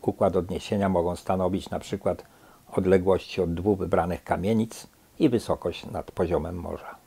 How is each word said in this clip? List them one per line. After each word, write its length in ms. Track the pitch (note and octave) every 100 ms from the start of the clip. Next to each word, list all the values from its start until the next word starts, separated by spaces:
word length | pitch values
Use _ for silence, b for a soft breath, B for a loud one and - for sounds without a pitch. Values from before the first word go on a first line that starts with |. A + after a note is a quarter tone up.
Układ 340 | - - G2+ F#2
odniesienia 540 | F2+ E2+ - G#2+ G2
mogą 260 | F#2 E2+ F2
stanowić 540 | - F#2+ F2+ F#2+ -
na 100 | E2+
przykład 460 | - G2+ - F#2 - B B B B
odległości 720 | - F#2 F#2+ F2+ F2+ - -
od 120 | F2
dwóch 260 | E2+ F#2 G2
wybranych 440 | F2 F#2 E2+ F2+
kamienic 640 | - - - A2 A2 - - _ _ -
i 100 | D#3
wysokość 560 | A#2+ - E2 F2 - -
nad 260 | E2+ D#2
poziomem 440 | - F2+ E2 D#2+ F2
morza. 400 | E2+ D#2+ - -